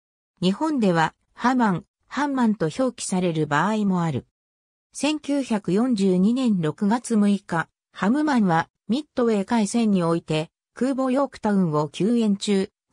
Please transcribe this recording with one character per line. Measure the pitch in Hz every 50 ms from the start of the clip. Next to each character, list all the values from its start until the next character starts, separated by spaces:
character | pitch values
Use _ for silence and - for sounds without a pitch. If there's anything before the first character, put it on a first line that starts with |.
| _ _ _ _ _ _ _ _
日 | 175 180
本 | 196 - 311 320 311 262
で | 214 190 170
は | 165 160 160 - _ _ _ _
ハ | - - 240 262
マ | 247 240 208
ン、 | 185 156 - _ _ _ _ _
ハ | - 254 294 285
ン | 269
マ | 262 247 220
ン | 208
と | - 165 156 - -
表 | 262 254 240
記 | - -
さ | - 196 185
れ | 185 175 160
る | 160 151 147
場 | 147 147 165 202
合 | 220 214 208
も | 202 185 175 170
あ | 165
る。 | 139 113 - _ _ _ _ _ _ _ _ _ _ _ _ _ _
千 | - - 294 311 294
九 | - - 285 285 254
百 | - 233 196 - -
四 | 175 202 240 262 240
十 | 196 196 196 180 180
二 | 185 214 240
年 | 262 262 233 208 180
六 | 160 151 147 - 214 196
月 | 226 247 - - 233
六 | 214 208 202
日、 | 202 190 - - 175 165 160 - _ _ _ _
ハ | _ - - 202
ム | 254 302 302
マ | 311 277 240
ン | 208
は | 180 160 160 - - _ _ _ -
ミ | 214 294
ッ | 302 - _
ド | - 240
ウ | 233
ェ | 220 202
ー | 190
海 | - 240 233 208 196
戦 | - 233 233 214
に | 202 185 170
お | 165 170
い | 170
て | - - 160 156 156 - _ _ _ _ _
空 | - 233 262 277
母 | 247 262 254
ヨ | 247 277 277
ー | 262
ク | - -
タ | - 220 202
ウ | 196
ン | 185 165 151
を | 151 151 147
救 | - - 170 214 240 240
援 | 226 214 202 196
中、 | - 208 202 190 190 - _ _ _ _